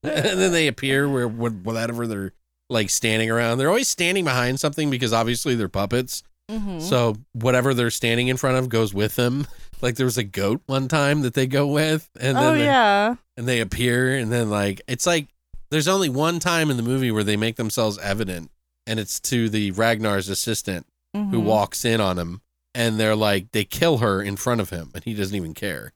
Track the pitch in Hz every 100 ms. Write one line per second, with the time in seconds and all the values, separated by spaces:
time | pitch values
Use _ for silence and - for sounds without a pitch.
0 | - - 190 185 190 170 156 113 139 135
1 | 143 135 120 113 117 107 95 113 113 117
2 | 117 104 98 _ _ _ _ 120 101 -
3 | 117 110 113 113 117 120 139 214 277 -
4 | 175 196 165 127 123 131 151 143 151 127
5 | 120 113 113 120 - 123 98 95 101 117
6 | 127 - _ _ - 220 196 175 165 127
7 | 117 107 - 120 120 127 127 127 117 -
8 | 120 117 123 127 135 127 127 117 110 98
9 | 107 - 123 135 143 - - - 123 120
10 | 127 120 101 95 98 165 - 135 131 156
11 | 143 151 127 127 131 143 143 147 156 156
12 | - - 131 139 302 311 294 269 220 202
13 | 208 240 _ - 120 123 107 - 123 123
14 | 127 135 110 120 110 104 101 95 - 123
15 | - 170 147 _ _ - - 156 151 190
16 | 175 127 160 170 180 170 156 127 117 135
17 | 127 107 104 104 110 113 113 - 110 101
18 | 101 101 98 90 82 _ _ _ - 110
19 | 101 - - 123 113 107 101 92 113 113
20 | 110 98 95 95 - 113 - 90 - _
21 | _ 202 208 185 135 107 101 - 120 113
22 | 98 90 85 95 _ _ _ 123 117 110
23 | 110 107 107 98 92 110 104 - 170 139
24 | 113 95 101 101 - 117 95 87 80 95
25 | 117 107 95 101 82 80 104 71 57